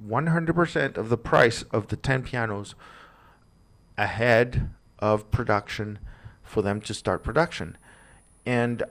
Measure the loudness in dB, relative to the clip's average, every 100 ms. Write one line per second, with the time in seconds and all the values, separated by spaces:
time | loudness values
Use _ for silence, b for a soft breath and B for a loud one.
0 | -4 0 2 2 2 2 0 0 -2 -2
1 | 0 -2 4 6 6 4 -2 -4 -2 -4
2 | -2 -2 -2 -4 -2 -4 -8 -16 b b
3 | b b b b _ _ _ _ _ -4
4 | -4 0 4 4 4 0 -4 -8 _ -2
5 | 0 0 0 -4 0 0 -2 -8 -8 -10
6 | b b b b -4 -2 0 -2 -4 -4
7 | -2 -2 -2 0 -2 -4 -10 -12 b b
8 | b b b _ -2 0 0 -2 -2